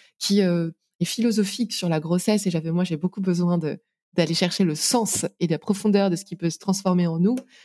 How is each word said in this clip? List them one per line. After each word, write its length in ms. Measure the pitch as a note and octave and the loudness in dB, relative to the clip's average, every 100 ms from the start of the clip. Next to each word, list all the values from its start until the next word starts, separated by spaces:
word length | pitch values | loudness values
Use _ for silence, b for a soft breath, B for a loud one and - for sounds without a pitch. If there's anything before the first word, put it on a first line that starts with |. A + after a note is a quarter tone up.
| b b | b b
qui, 240 | - G3+ | 0 2
euh, 280 | F#3 E3+ E3 - _ - | 4 2 -2 -6 _ -6
est 40 | |
philosophique 680 | F3 - A#3 G#3+ G3 - A3+ | -4 0 0 2 0 0 -4
sur 160 | - F3+ | -2 -2
la 100 | D#3 | -2
grossesse 480 | D#3+ F3+ - G#3+ G3 | 0 0 2 0 0
et 40 | |
j'avais, 200 | E3 E3 | -2 -2
moi, 120 | E3+ | -2
j'ai 120 | F#3 D#3 | -2 -2
beaucoup 240 | F3+ - | -4 -2
besoin 380 | F#3 F3 F3 F3 | -2 0 2 0
de, 200 | D#3 - _ _ _ | -2 -6 _ _ _
d'aller 200 | - D#3+ | -2 0
chercher 300 | E3 F3+ - | 2 0 2
le 100 | F#3 | 0
sens 520 | D3+ - B3 G#3+ - - - | 0 0 0 0 -2 -4 -4
et 80 | E3+ | -2
la 120 | - | -2
profondeur 520 | - G3+ G#3+ G3+ G3 | -2 -2 2 2 2
de 60 | E3 | 0
ce 80 | |
qui 100 | - | -6
peut 160 | E3+ E3+ | -6 -4
se 80 | - | -4
transformer 480 | - F#3+ F#3 F3+ E3+ | -4 -2 2 2 2
en 140 | E3 | 2
nous 160 | F#3+ B3 - b | 2 2 -6 b